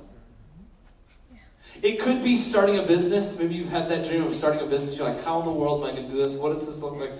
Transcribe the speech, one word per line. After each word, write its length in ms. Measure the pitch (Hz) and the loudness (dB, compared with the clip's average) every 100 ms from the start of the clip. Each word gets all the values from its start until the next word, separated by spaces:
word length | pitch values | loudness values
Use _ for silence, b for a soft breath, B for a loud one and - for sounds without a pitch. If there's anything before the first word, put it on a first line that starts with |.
| - - - - - 165 196 - - _ _ - - - - _ B B | -20 -20 -20 -20 -20 -20 -20 -20 -20 _ _ -20 -20 -20 -20 _ B B
It 160 | 208 220 | 0 2
could 240 | 254 254 | 0 2
be 140 | 247 240 | 4 2
starting 420 | - 208 196 202 | 4 4 6 4
a 60 | |
business. 520 | 170 175 175 202 196 - | 4 4 4 2 0 -2
Maybe 200 | 170 170 | -2 -2
you've 120 | 165 | -4
had 200 | 170 165 | -4 -2
that 180 | 165 - | -2 0
dream 160 | 165 | 0
of 100 | 160 | 0
starting 280 | 143 151 151 | 0 0 0
a 60 | 143 | 0
business. 300 | 139 143 139 | -2 -2 -4
You're 120 | 131 | -4
like, 160 | 120 | -4
"How 160 | 160 165 | -2 -2
in 40 | |
the 80 | 165 | -2
world 300 | 156 147 147 | 0 0 0
am 80 | 135 | -2
I 60 | 131 | -6
gonna 120 | 127 | -6
do 80 | 135 | -2
this? 200 | 139 139 | -2 0
What 160 | 151 | -2
does 160 | 151 151 | -2 -6
this 100 | 151 | -8
look 160 | 147 | -8
like? 180 | 143 135 135 | -8 -8 -10